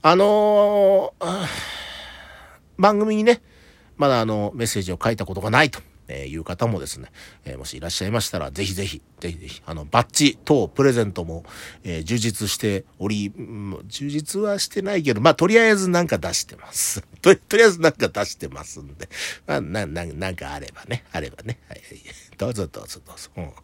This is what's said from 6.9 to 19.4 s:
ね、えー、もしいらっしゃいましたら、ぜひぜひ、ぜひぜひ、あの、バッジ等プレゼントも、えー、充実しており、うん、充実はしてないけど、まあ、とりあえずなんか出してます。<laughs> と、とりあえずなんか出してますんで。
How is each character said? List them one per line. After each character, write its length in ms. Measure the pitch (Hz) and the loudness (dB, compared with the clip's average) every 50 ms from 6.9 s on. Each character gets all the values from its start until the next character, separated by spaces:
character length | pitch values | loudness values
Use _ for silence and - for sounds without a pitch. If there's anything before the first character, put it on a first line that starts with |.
| - | -12
ね、 140 | 65 62 - _ - - - - _ _ | -14 -14 -20 _ -20 -20 -20 -20 _ _
え 100 | 71 67 | -16 -14
ー、 20 | |
も 80 | 64 67 | -12 -14
し 120 | - - | -14 -14
い 20 | - | -10
ら 80 | - | -10
っ 40 | 85 | -8
し 100 | - - | -6 -6
ゃ 60 | 95 | -4
い 40 | 95 | -2
ま 100 | 113 117 | -2 -2
し 80 | 104 - | -2 -4
た 100 | - 90 | -6 -6
ら、 120 | 80 65 | -8 -8
ぜ 140 | 67 80 101 | -6 -6 -6
ひ 80 | 95 95 | -4 -4
ぜ 120 | 92 98 | -6 -6
ひ、 160 | 92 82 - _ _ _ _ | -8 -8 -12 _ _ _ _
ぜ 120 | - 87 | -10 -10
ひ 60 | 85 | -10
ぜ 100 | 78 78 | -10 -14
ひ、 140 | 73 69 - _ | -16 -18 -18 _
あ 80 | - 82 | -14 -12
の、 120 | 78 73 | -12 -12
バ 180 | 73 - 120 120 | 0 0 0 0
ッ 40 | - | 0
ジ 260 | - - 147 143 - - - | 0 2 2 2 0 -2 0
等 220 | - 151 131 - | 2 2 2 2
プ 160 | - - - 135 | 0 0 2 4
レ 100 | 139 123 | 4 4
ゼ 100 | 120 110 | 4 0
ン 80 | 101 | -2
ト 120 | 92 - 87 | -2 -8 -8
も、 200 | 82 82 82 - - - - - - - - _ | -8 -10 -12 -12 -16 -20 -18 -18 -18 -20 -16 _
え 160 | 98 85 80 | -8 -8 -6
ー、 40 | 80 | -4
充 140 | 80 117 | -4 -2
実 320 | 120 107 117 98 - 107 98 | -2 -2 -2 -4 -4 -6 -6
し 80 | - | -4
て 280 | - - 107 101 95 - _ _ | -2 -2 -2 -2 -2 -6 _ _
お 100 | _ 92 | _ -4
り、 240 | 104 107 104 101 101 104 | -4 -2 -2 -4 -6 -8
う 60 | - | -10
ん、 380 | 117 - 113 104 101 98 92 - - | -14 -14 -12 -10 -10 -10 -10 -12 -14
充 240 | 104 - - 139 143 | -14 -12 -8 -8 -6
実 300 | 143 151 151 - - 196 | -6 -6 -6 -4 -4 -4
は 200 | 214 208 202 196 | -2 -2 -2 -2
し 80 | - | -4
て 140 | - - 202 | -4 -4 -6
な 140 | 190 196 202 | -4 -2 -2
い 80 | 185 156 | 0 0
け 100 | 139 117 | 0 0
ど、 80 | 104 | 4
ま 100 | 123 165 | 6 4
あ、 40 | 151 | 6
と 120 | - 165 | 6 4
り 120 | 185 220 233 | 6 6 6
あ 80 | 226 | 6
え 80 | 220 214 | 6 4
ず 140 | 202 190 180 | 4 2 2
な 120 | 175 175 | 2 2
ん 60 | 175 | 2
か 100 | 156 - | 2 0
出 160 | 92 - 90 92 | -2 -2 -4 -4
し 120 | - - | -4 -6
て 100 | - - | -6 -12
ま 160 | - - - | -20 -20 -12
す。 300 | - - - - - 101 - _ | -6 -4 -4 -4 -4 -8 -10 _
<laughs> 80 | - - | -20 2
と、 140 | - 180 190 | 6 6 6
と 220 | - _ _ - | 6 _ _ 4
り 60 | 214 233 | 6 6
あ 40 | |
え 40 | 220 | 6
ず 100 | 180 170 | 6 4
な 80 | 160 160 | 2 2
ん 20 | |
か 160 | - - 113 | 2 2 -4
出 180 | - - 104 101 | -4 -2 -4 -6
し 100 | - - | -6 -6
て 120 | _ 85 | _ -12
ま 160 | 71 67 73 76 | -12 -12 -14 -16
す 180 | - - 73 | -16 -16 -18
ん 60 | 73 69 71 | -18 -18 -18
で。 140 | 80 - - - - - - - - | -18 -18 -16 -12 -10 -10 -10 -10 -12